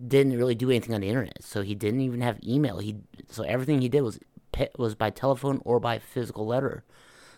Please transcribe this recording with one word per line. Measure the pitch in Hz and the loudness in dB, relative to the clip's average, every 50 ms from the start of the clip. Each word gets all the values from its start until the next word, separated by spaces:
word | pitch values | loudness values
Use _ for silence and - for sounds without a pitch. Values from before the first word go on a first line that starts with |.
| 123 120 | -4 2
didn't | 131 139 139 135 127 120 | 4 6 6 6 4 2
really | 123 127 120 | 2 2 2
do | 110 127 127 | 2 2 2
anything | 127 117 - 113 113 | 2 2 2 0 -4
on | 104 | -2
the | 98 95 | -2 0
internet, | 113 135 110 - - - - | 0 -2 -2 -4 -8 -14 -14
so | - - 107 | -8 -4 -4
he | 101 98 104 | -2 -2 -4
didn't | 101 107 104 113 131 | -2 -2 0 0 0
even | 135 131 120 120 | 0 -2 -2 -2
have | 120 120 104 - - | -2 -2 -2 -4 -4
email. | - 120 143 151 117 98 104 | 0 0 2 2 0 -2 -4
He, | 101 107 107 104 98 _ - - - - | -6 -6 -8 -8 -12 _ -20 -20 -20 -16
so | - 113 107 | -10 -8 -4
everything | 73 110 127 127 139 151 135 | -2 -2 -2 0 2 2 2
he | 127 123 | 2 4
did | 127 147 | 2 2
was | 139 110 101 - - _ - - _ _ | 2 2 -2 -6 -16 _ -20 -20 _ _
pe-, | - - 131 - - - | -2 -2 -2 -2 -2 -2
was | 120 113 107 | -2 -2 0
by | - 113 107 | 0 -2 -2
telephone | 101 - - 135 135 127 - 139 139 135 - | -2 0 0 0 0 2 0 -2 -2 -2 0
or | - 120 120 | 2 2 2
by | 110 120 117 110 | 2 2 -2 -2
physical | - - - 127 117 107 - 101 107 107 | -6 -8 -6 -6 -6 -6 -6 -6 -4 -2
letter. | 120 131 139 127 - 117 - _ _ - - - - - - - - | 0 0 0 -2 -4 -6 -12 _ _ -20 -20 -20 -20 -20 -20 -20 -20